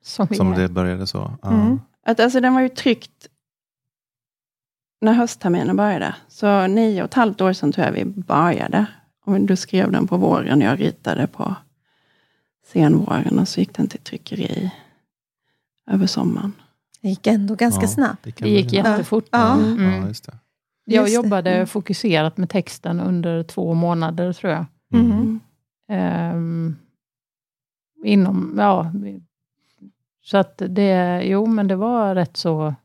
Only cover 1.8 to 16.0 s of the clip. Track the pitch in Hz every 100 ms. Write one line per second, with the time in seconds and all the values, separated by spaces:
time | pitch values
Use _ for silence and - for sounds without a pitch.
1.8 | - _ - 226 233 254 254 262 254 254
2.8 | 269 220 - _ - _ _ _ _ _
3.8 | _ _ _ _ _ _ _ _ _ _
4.8 | _ _ 220 233 233 - 190 175 - 190
5.8 | 208 185 - - _ - 208 202 185 202
6.8 | 226 196 165 - 220 196 190 185 147 147
7.8 | 160 - - 202 175 143 170 127 - 190
8.8 | 208 - _ _ - 196 196 185 - 185
9.8 | 196 190 190 180 185 175 - 139 107 147
10.8 | 147 - - - - - - 190 _ _
11.8 | _ _ _ _ _ _ _ _ _ 180
12.8 | 151 160 - - - - 196 - 190 -
13.8 | - - - - - 202 - - 185 -
14.8 | - _ _ _ _ _ _ _ _ _
15.8 | - 196